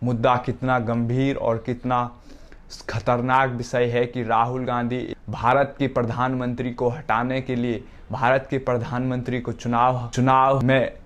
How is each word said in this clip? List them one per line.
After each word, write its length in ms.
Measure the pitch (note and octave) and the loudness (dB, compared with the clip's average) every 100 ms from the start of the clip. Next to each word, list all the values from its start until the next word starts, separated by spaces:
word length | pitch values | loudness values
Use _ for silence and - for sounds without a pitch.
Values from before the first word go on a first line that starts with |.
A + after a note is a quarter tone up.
मुद्दा 320 | B2 B2+ B2+ B2 | -2 2 2 2
कितना 400 | B2+ B2 B2+ B2+ | 0 -4 0 0
गंभीर 560 | A2 A#2 A#2 B2+ C3+ C3+ | 0 -2 0 0 0 0
और 260 | A#2 A2+ A#2+ | -2 -2 -4
कितना 440 | B2 B2+ B2 A#2+ - - - - - - - - | -6 -2 -2 -2 -8 -20 -20 -20 -20 -20 -14 -8
खतरनाक 640 | A2+ - A#2+ B2+ C3 C3 | -4 0 0 4 4 2
विषय 340 | A#2+ A#2 B2+ A#2+ | -2 -4 0 2
है 180 | A#2+ A#2+ | 2 0
कि 160 | B2+ | -2
राहुल 420 | A2+ A2+ A#2 B2+ | 0 2 2 0
गांधी 340 | B2+ B2 A#2+ B2+ - - - | -2 -2 -2 -4 -6 -10 -8
भारत 440 | A2 A#2 C3+ C#3 - | 0 4 4 2 0
के 80 | C3 | -2
प्रधानमंत्री 840 | C3 A#2 A#2+ C3 B2+ B2 B2 B2 | 0 -2 0 -2 -2 -4 -4 -6
को 160 | A#2+ B2 | -2 -2
हटाने 520 | A#2 - A2 B2+ C3 | -2 0 0 0 -2
के 140 | C3 B2 | -2 -2
लिए, 260 | A#2+ G#2+ - - - | -2 -2 -6 -18 -10
भारत 340 | G#2+ A#2+ C3+ C3+ | 0 2 2 0
के 80 | C3+ | -4
प्रधानमंत्री 800 | C3 B2 A2+ B2 B2+ B2+ B2 B2 | -2 -2 -2 -4 -2 -4 -4 -4
को 120 | A#2+ | -4
चुनाव, 580 | A2 A#2+ A#2 B2 B2+ A#2 | -6 -2 2 2 2 -2
चुनाव 460 | B2+ B2+ C3 C3+ C3+ | 2 4 6 6 4
में 320 | B2 C3+ A2+ - | 4 4 2 -4